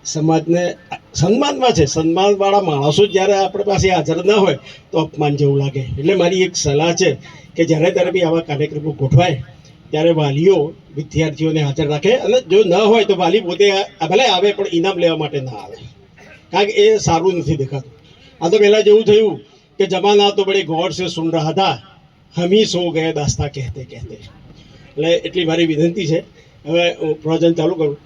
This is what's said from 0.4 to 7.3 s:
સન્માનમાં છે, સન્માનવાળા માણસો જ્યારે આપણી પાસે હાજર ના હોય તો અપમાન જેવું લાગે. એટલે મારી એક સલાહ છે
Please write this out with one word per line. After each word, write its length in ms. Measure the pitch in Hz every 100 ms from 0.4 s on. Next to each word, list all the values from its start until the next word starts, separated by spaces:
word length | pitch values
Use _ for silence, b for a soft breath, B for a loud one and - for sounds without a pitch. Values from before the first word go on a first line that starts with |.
| 165 170 175 - - - _
સન્માનમાં 560 | - 165 240 285 277 254
છે, 160 | 165 139
સન્માનવાળા 720 | 160 160 175 202 196 196 202
માણસો 460 | 185 143 143 147 202
જ્યારે 260 | 185 190
આપણી 320 | 196 185 202
પાસે 240 | 208 185 190
હાજર 340 | 180 147 165
ના 100 | 180
હોય 240 | 208 190 139 B B -
તો 60 | 165
અપમાન 380 | 156 151 147 143
જેવું 220 | 143 139
લાગે. 220 | 139 135
એટલે 340 | 123 139 156
મારી 280 | 190 175 185
એક 140 | 180 -
સલાહ 380 | 147 143 165
છે 220 | 170 180 131 B